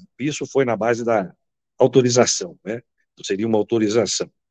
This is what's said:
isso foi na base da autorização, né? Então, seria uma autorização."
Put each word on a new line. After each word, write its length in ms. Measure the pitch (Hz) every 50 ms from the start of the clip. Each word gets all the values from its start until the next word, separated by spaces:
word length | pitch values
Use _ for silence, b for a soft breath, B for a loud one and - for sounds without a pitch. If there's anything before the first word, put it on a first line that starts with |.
| 92 - _ -
isso 280 | 123 151 139 - 143
foi 180 | - - 135 135
na 120 | 120 113
base 280 | 98 110 117 120 113 120
da 300 | 117 113 104 92 - - _ _ _ _ _ _ _ _ -
autorização, 800 | 127 127 - 139 123 123 123 123 113 - - - 95 87 - - -
né? 180 | 95 113 120 - _ _ _ _ _ _
Então, 120 | - -
seria 220 | - 98 95 110
uma 120 | 113 110 107
autorização." 720 | 104 - 117 113 110 101 107 117 101 92 - - - - _ _ _ _